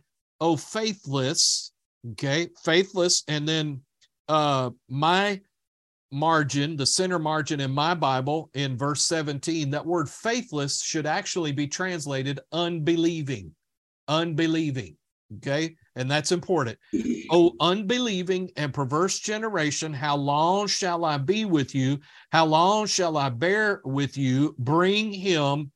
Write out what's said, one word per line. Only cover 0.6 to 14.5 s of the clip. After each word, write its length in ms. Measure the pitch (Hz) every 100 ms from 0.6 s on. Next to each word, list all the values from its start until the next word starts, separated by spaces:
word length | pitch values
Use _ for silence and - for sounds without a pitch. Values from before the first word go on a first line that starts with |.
| - 220 220 202 - 139 131 165 - - - _ _ _ 120
okay, 360 | 110 139 147 170 -
"faithless," 640 | - 165 190 190 175 175 -
and 220 | 151 151
then, 320 | 160 151 139 - _ _ _ -
uh, 420 | 156 147 139 127 - -
"my 520 | 131 156 180 202 196 - _ _ _ _ _ -
margin," 640 | 139 156 160 147 139 143 160
the 100 | 131
center 320 | - 185 180
margin 420 | 156 156 151 151
in 120 | 139
my 200 | 135 151
Bible 560 | 175 147 131 131 156 156
in 240 | 131 139 127
verse 240 | 143 147
seventeen, 680 | - 165 151 143 - 165 147
that 140 | 147
word 240 | 156 175 151
"faithless" 720 | - 220 247 - 147 139 -
should 260 | - 160 151
actually 460 | 170 196 185 156
be 140 | 143 147
translated 760 | - 185 175 147 135 135 139 -
unbelieving, 1040 | 160 175 175 151 170 165 165 143 120 87 - _ _ _ _ -
unbelieving, 880 | 151 170 151 165